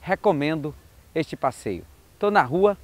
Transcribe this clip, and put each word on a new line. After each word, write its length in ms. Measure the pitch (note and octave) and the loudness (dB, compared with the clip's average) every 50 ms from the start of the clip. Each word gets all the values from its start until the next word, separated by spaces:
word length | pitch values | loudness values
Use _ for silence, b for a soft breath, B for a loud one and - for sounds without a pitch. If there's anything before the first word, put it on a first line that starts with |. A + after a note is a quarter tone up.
recomendo 720 | - E3 F#3+ F#3 - G#3+ F3 C#3+ C#3+ D3+ D#3+ D#3+ C#3+ D3+ C#3+ - _ - - - - - _ | -2 -4 -4 0 2 2 2 2 0 -2 -2 -2 -6 -8 -12 -12 _ -20 -20 -20 -20 -6 _
este 220 | D#3+ D#3 - - | -4 -4 -4 -6
passeio. 500 | - - C3+ - - - - F#2+ E2+ - - - - - _ - | -4 -4 -4 -4 -4 -8 -6 -6 -6 -10 -16 -20 -20 -20 _ -8
Tô 140 | - - G#3 | -2 -2 2
na 100 | G#3 G3+ | 2 2
rua 360 | D3 A#2+ C#3 F3+ G3 G#3 G3+ - | 2 2 2 2 2 2 2 0